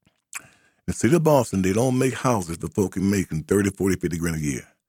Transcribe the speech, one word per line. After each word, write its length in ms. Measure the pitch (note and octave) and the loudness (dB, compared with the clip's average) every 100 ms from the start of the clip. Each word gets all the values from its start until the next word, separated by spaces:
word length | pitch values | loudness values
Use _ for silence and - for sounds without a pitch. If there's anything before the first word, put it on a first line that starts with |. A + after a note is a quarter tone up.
| _ _ _ - | _ _ _ -20
in 540 | - _ _ _ - | -20 _ _ _ -8
the 0 | |
city 220 | F2 A2+ E3+ | -2 2 4
of 60 | |
Boston, 400 | D#3 C#3+ A#2 F#2+ | 4 4 2 0
they 100 | F#2 | 0
don't 260 | G2 C3 B2+ | 2 0 0
make 140 | C3 | -2
houses 460 | A#2 C3 A2+ E2+ E2+ | 0 0 0 -2 -8
that 140 | E2 | -6
folk 200 | - F#2 | -2 -2
can 160 | - G2 | 0 0
make 180 | G2+ F2 | 0 -2
in 140 | D#2+ | -6
thirty, 260 | - G2 G2+ | 0 0 0
forty, 280 | - F#2+ F2+ | 0 -2 0
fifty 200 | F2 E2+ | -2 -4
grand 200 | E2+ D#2+ | -4 -4
a 20 | |
year. 260 | D2+ B1 - _ | -4 -6 -12 _